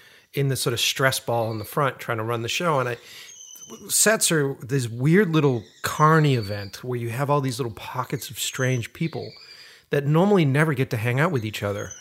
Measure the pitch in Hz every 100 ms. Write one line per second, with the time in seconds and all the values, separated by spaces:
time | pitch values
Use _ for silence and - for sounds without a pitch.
0 | - - _ 143 139 127 135 117 - -
1 | 131 - - 117 113 110 - 160 135 -
2 | - 117 113 117 113 - 175 139 123 117
3 | - - - - - - - - - -
4 | 208 220 - 160 139 - 110 135 117 117
5 | 143 185 185 156 147 120 - _ - -
6 | 156 160 151 123 101 101 98 - 127 123
7 | 117 120 143 147 131 117 120 92 - 127
8 | 120 139 - 107 - - 127 127 107 -
9 | 165 117 107 - - - - - - 143
10 | 143 156 202 196 143 139 160 127 131 117
11 | 120 127 175 135 107 - 101 101 107 -